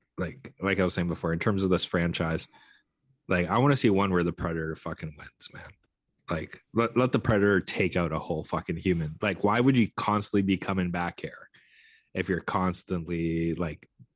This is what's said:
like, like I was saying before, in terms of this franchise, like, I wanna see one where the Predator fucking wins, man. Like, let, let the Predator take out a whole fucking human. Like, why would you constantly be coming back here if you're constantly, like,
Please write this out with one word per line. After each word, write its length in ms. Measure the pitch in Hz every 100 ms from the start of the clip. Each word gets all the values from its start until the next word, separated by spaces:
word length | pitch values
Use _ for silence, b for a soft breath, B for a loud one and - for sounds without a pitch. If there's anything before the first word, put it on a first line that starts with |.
| _ -
like, 360 | 85 - - -
like 180 | 95 95
I 60 |
was 80 | 90
saying 140 | - 87
before, 240 | 80 82
in 60 | 82
terms 240 | 113 98
of 60 | 95
this 140 | 87
franchise, 640 | - 90 85 - 82 82 - b b b b _ _ _ -
like, 180 | 92 87
I 100 | 110
wanna 180 | 139 135
see 120 | 113
one 200 | 98 98
where 120 | 87
the 100 | 85
Predator 420 | - 85 82 80
fucking 400 | 78 82 82 80 76
wins, 320 | - - -
man. 160 | - - - _ _ _ _ -
Like, 320 | 82 - - _
let, 240 | 110 117 120
let 140 | 127
the 60 | 117
Predator 420 | - 104 101 95
take 340 | - - 92 90
out 160 | 82
a 60 | 78
whole 240 | - 78
fucking 320 | - 85 - 82
human. 400 | 95 85 76 78
Like, 220 | 104 87
why 160 | 101 113
would 160 | 131 127
you 120 | 104 -
constantly 460 | - 104 - 101
be 140 | 95 95
coming 340 | - 95 90
back 300 | 87 87 -
here 280 | 85 - - b b b b b b
if 160 | 95 92
you're 120 | 87
constantly, 1120 | - 98 92 87 - 87 80 85 82 82 82
like, 340 | 80 82 - - _ -